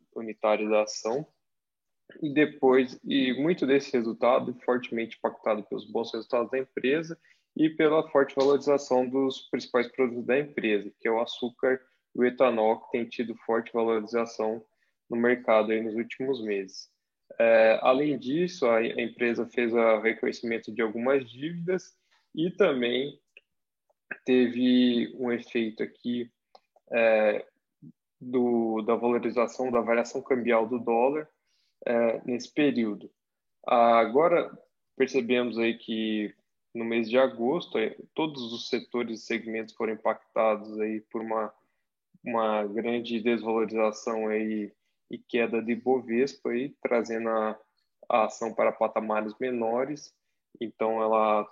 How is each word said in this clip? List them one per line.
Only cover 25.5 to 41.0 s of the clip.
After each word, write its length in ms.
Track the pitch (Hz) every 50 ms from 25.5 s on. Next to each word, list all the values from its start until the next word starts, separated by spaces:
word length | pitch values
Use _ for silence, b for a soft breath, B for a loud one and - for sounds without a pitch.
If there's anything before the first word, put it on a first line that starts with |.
| - 120 113 110 110 -
aqui, 480 | - - - _ - 120 120 120 117 - _ _ _ _ - - _ _ _ _ _ -
é, 540 | 120 117 113 113 110 107 107 107 104 101 - - _ _ _ _ _ _ 151 156 - _ _ _ _ _
do, 640 | 131 123 127 127 123 120 120 117 113 113 110 110
da 140 | 107 117 117
valorização, 760 | 107 120 120 120 117 120 117 104 120 113 110 - - 127 127
da 80 | 120 117
variação 420 | 110 113 117 120 117 - - 135
cambial 460 | 131 - 135 123 110 117 117 113 110
do 120 | 110 127 120
dólar, 480 | 117 120 117 113 123 139 147 151 156 - _ _ _ _ _ _ _ _ _ _ -
é, 360 | - 120 117 117 117 110 - -
nesse 260 | 123 123 117 - -
período. 600 | _ 151 147 139 120 120 113 107 101 98 - - _ _ _ _ _ _ _ _ _ _ -
Agora, 840 | - 123 120 117 117 117 117 113 110 117 143 165 175 170 156 - - - - - _ _ _ _ _ _
percebemos 600 | - 131 131 - 135 120 113 123 123 123 117 107
aí 200 | 113 117 110 117
que 560 | 117 - - 113 110 110 110 107 107 104 95 - _ _ _ _ _ _ _ -
no 120 | 117 117
mês 240 | 117 117 117 113 107
de 80 | 117
agosto, 600 | 131 135 127 117 113 117 127 156 175 - - -
é, 160 | 113 110 - - - - - _
todos 380 | - 160 156 147 131 120 113 117
os 160 | 113 - -
setores 520 | 127 110 117 - - 120 120 113 110 107
e 40 | -
segmentos 500 | - 117 110 113 113 110 110 110 110 -
foram 180 | - 113 110 110
impactados 840 | 107 - 113 - - _ _ - 113 110 110 107 104 104 107 107 107
aí 220 | 107 110 110 107